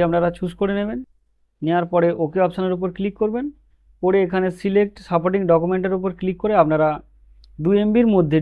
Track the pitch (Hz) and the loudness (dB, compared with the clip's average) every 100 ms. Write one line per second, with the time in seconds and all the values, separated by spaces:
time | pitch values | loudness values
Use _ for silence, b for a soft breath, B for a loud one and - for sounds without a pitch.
0 | 170 170 175 175 180 170 202 202 208 240 | 0 2 0 -2 -8 -4 -2 -2 -4 -8
1 | 262 _ _ _ _ _ 151 170 170 175 | -12 _ _ _ _ _ -2 -2 0 2
2 | 170 - 156 185 180 180 185 180 185 180 | 2 0 -4 0 0 0 -4 -2 -6 -4
3 | 196 190 214 233 285 - _ _ _ _ | -6 -4 -4 -4 -8 -10 _ _ _ _
4 | 180 196 185 190 185 180 202 196 202 208 | 0 2 0 -2 -4 -4 -2 0 0 -4
5 | - 175 175 196 185 165 170 185 185 190 | -4 -2 0 -2 2 2 2 -2 -2 -2
6 | 185 180 185 180 214 208 156 156 156 151 | -4 -4 -6 -4 0 2 4 4 0 -2
7 | - _ _ - - - 156 202 208 220 | -10 _ _ -20 -20 -6 0 2 2 2
8 | 233 196 156 160 | 4 4 2 4